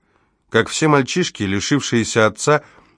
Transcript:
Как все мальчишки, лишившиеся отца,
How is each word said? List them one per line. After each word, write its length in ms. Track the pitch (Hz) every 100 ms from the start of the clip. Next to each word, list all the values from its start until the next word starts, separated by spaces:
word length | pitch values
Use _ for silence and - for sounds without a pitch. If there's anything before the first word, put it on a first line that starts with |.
| _ _ _ _ _
Как 180 | 110 -
все 220 | - 156
мальчишки, 540 | 143 120 185 175 -
лишившиеся 840 | 98 98 - 143 - 120 101 117 107
отца, 380 | 104 - 147 - _ _